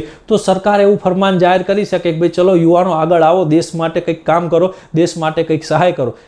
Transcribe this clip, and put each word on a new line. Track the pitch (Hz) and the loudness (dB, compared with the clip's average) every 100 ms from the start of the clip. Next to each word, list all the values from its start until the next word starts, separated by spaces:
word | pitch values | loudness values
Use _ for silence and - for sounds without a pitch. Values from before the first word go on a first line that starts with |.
| 156 - - | -2 -14 -4
તો | 208 | -2
સરકાર | - 185 208 202 | 0 -2 0 2
એવું | 202 202 | 2 2
ફરમાન | 190 180 196 185 | 0 0 0 2
જાહેર | 175 185 | 2 2
કરી | 180 196 196 | 0 -2 -2
શકે | 185 175 | -2 -2
કે | 160 | 0
ભાઈ | 170 | -2
ચલો | 170 185 180 | 0 2 2
યુવાનો | 165 175 180 | 4 2 2
આગળ | 160 160 175 | 0 0 2
આવો, | 160 185 160 | 4 2 2
દેશ | 160 170 165 | 0 -2 -6
માટે | 165 165 | -4 -4
કંઈક | 165 165 - | -4 -6 0
કામ | 165 170 | -2 0
કરો, | 165 185 - - | 0 0 -4 -8
દેશ | 160 165 170 | -2 -2 -2
માટે | 156 156 | -6 -4
કંઈક | 160 156 | -2 -4
સહાય | - 151 180 | -2 0 0
કરો. | 160 120 - | 0 -6 -6